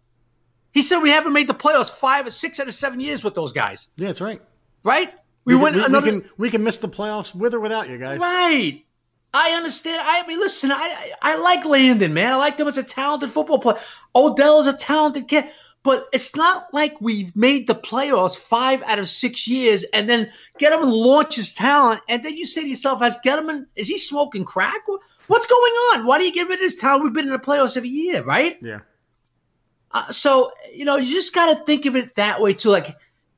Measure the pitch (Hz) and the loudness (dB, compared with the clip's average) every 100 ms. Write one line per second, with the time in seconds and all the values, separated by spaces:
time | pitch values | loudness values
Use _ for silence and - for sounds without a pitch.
0 | _ _ _ _ _ _ _ 285 269 349 | _ _ _ _ _ _ _ -2 0 2
1 | 311 302 311 294 277 - 294 294 - - | 4 2 2 0 0 0 2 2 0 -2
2 | 262 285 247 - 330 - 262 - 277 254 | 0 0 -2 -10 -10 -8 -8 -6 -8 -6
3 | 285 277 208 185 147 123 104 92 - - | -8 -6 -6 -6 -6 -4 -6 -8 -18 -10
4 | 190 - 202 214 _ _ _ _ 202 294 | -8 -8 -10 -12 _ _ _ _ -2 -2
5 | 370 - _ _ 240 262 302 196 262 277 | -2 -10 _ _ 2 4 4 2 2 2
6 | 220 202 - - 226 220 220 - 196 - | 2 -2 -6 -6 -2 -2 -2 -4 -8 -8
7 | 208 214 - 175 233 233 214 220 131 123 | -8 -8 -10 -4 -4 -2 -4 -6 -8 -10
8 | 131 277 349 359 349 294 175 139 _ _ | -8 -4 -2 0 2 0 -2 -8 _ _
9 | _ _ _ 277 320 339 330 - 330 330 | _ _ _ 0 0 0 -4 -8 -8 -6
10 | 294 339 339 330 392 - 269 277 339 - | -2 -2 -2 -4 -4 -2 -2 -2 -6 -10
11 | - - 285 320 349 359 320 277 262 226 | -14 -4 -2 0 2 2 2 4 6 4
12 | 175 156 233 262 294 285 294 262 262 - | 2 0 0 2 0 0 -4 -4 -8 -6
13 | 285 294 262 311 302 285 240 - - - | -4 -2 -4 -4 0 0 0 -2 -6 -20
14 | _ 254 285 240 294 302 277 277 - 311 | _ 4 4 6 6 6 4 0 -2 2
15 | 302 269 226 294 294 - - _ - - | 2 -2 -2 -2 -2 -10 -20 _ 0 0
16 | - 254 - 285 339 370 359 285 302 302 | 0 -4 -4 0 2 0 -4 -2 -2 -2
17 | 220 214 180 208 254 277 233 - - 240 | -4 -4 -4 0 2 2 -2 -4 -4 -4
18 | 285 233 185 - - 233 262 262 240 208 | 0 2 0 -2 -2 0 2 0 -2 -4
19 | 185 - 240 240 226 262 240 202 175 214 | -4 -4 -6 -6 -4 0 2 2 0 -2
20 | 208 233 220 - - - 294 320 277 220 | 0 0 -2 -8 -16 0 2 4 2 4
21 | 240 294 302 - 190 - 240 285 247 220 | 6 6 4 -2 -6 -2 2 4 4 2
22 | - 240 311 320 330 320 294 254 277 233 | -2 -6 -6 -8 -8 -6 -6 -4 -2 0
23 | 240 - 254 294 320 302 - - 220 392 | -2 0 -2 0 -2 -8 -10 -10 -6 -4
24 | - 285 285 202 - 185 190 415 415 392 | -4 -2 -4 -4 -6 -4 -2 -4 -8 -8
25 | _ _ - 453 453 494 480 466 494 311 | _ _ 0 2 4 4 4 4 2 2
26 | 233 294 359 339 349 370 370 - 269 277 | 2 2 2 -2 -4 -2 -2 -2 0 2
27 | 294 311 277 262 269 285 262 254 247 285 | 0 -2 -4 -4 -2 0 0 -2 -6 -6
28 | 349 226 123 180 330 - 117 104 - _ | -4 -4 -2 0 0 -4 -14 -14 -18 _
29 | _ _ _ _ _ _ _ _ _ 226 | _ _ _ _ _ _ _ _ _ -8
30 | - - 285 262 247 - - - 285 277 | -6 -2 2 2 2 -4 -20 -8 -2 0
31 | 254 359 359 349 339 311 294 294 285 254 | 0 -2 -2 2 2 2 0 0 0 -2
32 | 240 - 208 190 208 196 220 190 160 - | -4 -2 -2 0 0 2 2 2 0 -14
33 | _ _ _ | _ _ _